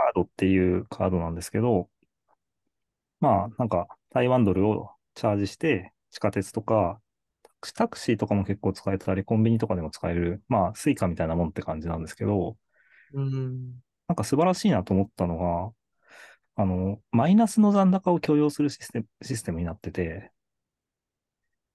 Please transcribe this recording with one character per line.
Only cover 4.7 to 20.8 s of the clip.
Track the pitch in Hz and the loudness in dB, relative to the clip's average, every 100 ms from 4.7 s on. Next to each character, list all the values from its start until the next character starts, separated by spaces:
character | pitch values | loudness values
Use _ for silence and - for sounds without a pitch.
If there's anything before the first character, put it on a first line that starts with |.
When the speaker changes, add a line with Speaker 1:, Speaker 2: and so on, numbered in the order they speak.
| 104 - - _ - | 0 -6 -16 _ -4
Speaker 1:
チ | |
ャ | 113 101 | -2 0
ー | |
ジ | 101 | -2
し | - | -2
て、 | 160 110 90 _ _ | -2 -2 -4 _ _
地 | - | -6
下 | 107 | -4
鉄 | 101 95 | -2 -4
と | - | -8
か、 | 104 110 87 - _ _ _ _ _ _ - | 0 0 0 -4 _ _ _ _ _ _ -14
タ | - 226 | -4 -4
ク | - | -2
シ | - | -2
ー | 113 | 0
と | 101 | 0
か | 101 | 0
も | |
結 | 95 98 | 0 -2
構 | - | -2
使 | 95 - | -2 -4
え | 95 | -4
た | - 95 | -2 -4
り、 | |
コ | 95 113 | 0 2
ン | |
ビ | 110 | 4
ニ | 113 | 2
と | 113 | 0
か | 90 | -2
で | |
も | 78 | -4
使 | - 90 | -6 -4
え | |
る、 | 87 85 87 - | -2 -2 -4 -2
ま | 117 87 | 2 2
あ、 | - | 0
ス | - | -2
イ | 143 | 0
カ | 92 | -2
み | 82 | -2
た | |
い | 82 | -2
な | 82 | 0
も | 82 | -2
ん | |
っ | |
て | - | -4
感 | - 78 | -8 -8
じ | 82 | -6
な | 82 | -6
ん | |
で | 80 | -8
す | - | -6
け | 104 | -2
ど、 | 101 80 - _ _ _ _ _ | 0 -2 -8 _ _ _ _ _
Speaker 2:
う | 139 | -6
ん。 | 135 135 131 127 127 123 _ _ - | -6 -4 -6 -8 -12 -16 _ _ -6
Speaker 1:
な | |
ん | 170 | -4
か | 107 | 0
素 | 135 | 2
晴 | |
ら | 175 | 2
し | 185 214 | 2 2
い | |
な | 120 | 0
と | 90 | 2
思 | 95 98 | 0 0
っ | |
た | - 87 | -2 -4
の | 85 | -2
が、 | 87 85 98 - _ _ _ - - - _ - | -2 -2 -4 -12 _ _ _ -20 -20 -20 _ -2
あ | 98 | 0
の、 | 90 95 101 _ | 0 -2 -4 _
マ | 117 143 | 2 4
イ | 208 | 4
ナ | 226 | 4
ス | - | 4
の | 208 | 4
残 | 202 190 | 6 4
高 | 185 185 | 4 2
を | 175 | 0
許 | - 151 | 2 4
容 | 151 | 2
す | - | 2
る | 147 | -2
シ | - | -2
ス | - | -8
テ | 117 | -8
ム、 | 117 _ | -8 _
シ | - 120 | -8 -6
ス | |
テ | - | -6
ム | 85 | -4
に | 85 | -6
な | |
っ | 85 | -6
て | - | -8
て、 | - 85 80 - _ _ _ _ _ | -4 -4 -6 -14 _ _ _ _ _